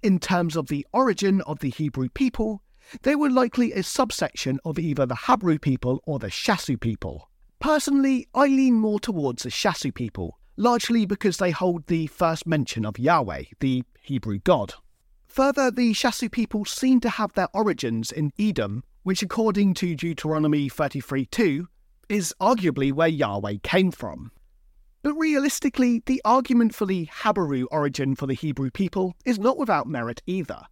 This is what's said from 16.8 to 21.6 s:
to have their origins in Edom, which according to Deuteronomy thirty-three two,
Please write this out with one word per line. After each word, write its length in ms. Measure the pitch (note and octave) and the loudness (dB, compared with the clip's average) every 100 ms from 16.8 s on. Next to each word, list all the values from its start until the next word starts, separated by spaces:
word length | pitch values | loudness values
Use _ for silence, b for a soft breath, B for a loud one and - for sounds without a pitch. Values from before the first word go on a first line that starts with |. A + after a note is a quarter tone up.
| C4 B3+ | 4 4
to 100 | A#3 | 2
have 240 | - G#3 | -2 -4
their 140 | - F#3 | -2 -2
origins 580 | G3 G#3+ D3+ B2+ A2+ A2+ | 0 0 0 -2 -4 -4
in 220 | - D3+ - | -4 -4 0
Edom, 460 | G#3+ E3+ G2+ G#2+ - _ | -2 0 -2 -4 -10 _
which 200 | F#3 F#3+ | -4 -4
according 500 | F3+ - A3 G3 G3+ F3 | -2 0 0 2 2 2
to 200 | F3+ D#3 | -2 -2
Deuteronomy 720 | E3+ D#3+ D#3 D#3 D3+ D3 C#3 | -4 -4 -2 0 2 2 0
thirty-three 560 | - C#3+ C#3 - C3+ B2+ | -2 -4 -4 -4 -4 -4
two, 420 | - G#3 C#3+ | 2 2 2